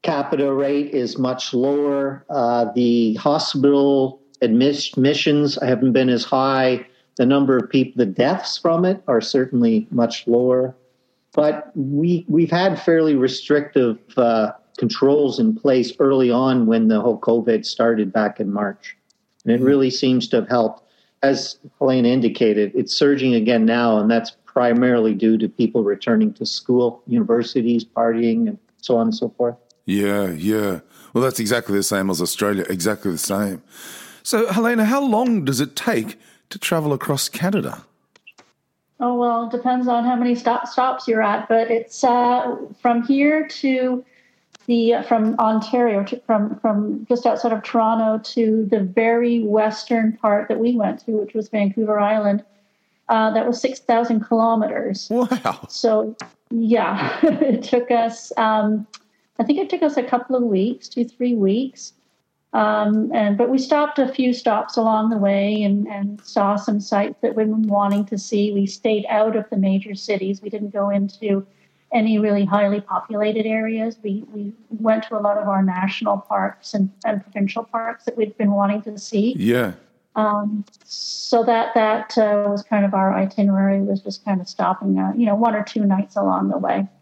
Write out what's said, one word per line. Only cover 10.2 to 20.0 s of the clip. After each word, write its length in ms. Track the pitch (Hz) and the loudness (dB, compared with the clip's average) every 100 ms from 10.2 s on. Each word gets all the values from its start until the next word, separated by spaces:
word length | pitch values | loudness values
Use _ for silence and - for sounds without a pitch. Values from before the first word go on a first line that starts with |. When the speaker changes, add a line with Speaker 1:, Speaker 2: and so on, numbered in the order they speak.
| - | 0
Speaker 1:
lower. 480 | 120 127 127 127 131 _ _ _ _ _ | 2 4 2 0 -6 _ _ _ _ _
But 400 | - 151 151 - - | 0 0 0 -8 -6
we, 480 | 135 143 165 175 175 | -4 0 0 0 0
we've 240 | 151 165 | 2 2
had 300 | 165 190 185 | 2 0 0
fairly 340 | - 165 160 | 2 2 4
restrictive, 840 | 143 127 131 - 147 147 147 123 110 _ - | 2 0 -2 0 0 2 0 0 -2 _ 0
uh, 360 | 120 113 107 - _ - | 2 2 0 -4 _ -4
controls 600 | 117 - 135 147 143 117 | -4 2 2 4 2 2
in 160 | 113 | 0
place 380 | 110 143 127 120 - | 2 2 2 0 0
early 320 | 139 135 123 | 2 4 2
on 360 | 120 131 127 113 | 2 2 2 2
when 220 | 113 110 | 4 4
the 120 | 110 | 2
whole 160 | 117 110 | 2 0
covid 480 | - 117 113 110 110 | 0 0 2 0 -2
started 460 | - 117 113 101 | 0 0 2 0
back 280 | 110 104 104 | 0 -2 -2
in 100 | 101 | -4
March. 460 | 101 101 98 - - _ _ _ _ | -2 -4 -6 -18 -20 _ _ _ _
And 100 | 107 | 0
it 60 | 120 | 2
Speaker 2:
Mm. 60 | 131 | 4
Speaker 1:
really 240 | 139 131 | 4 2
seems 380 | 127 | 0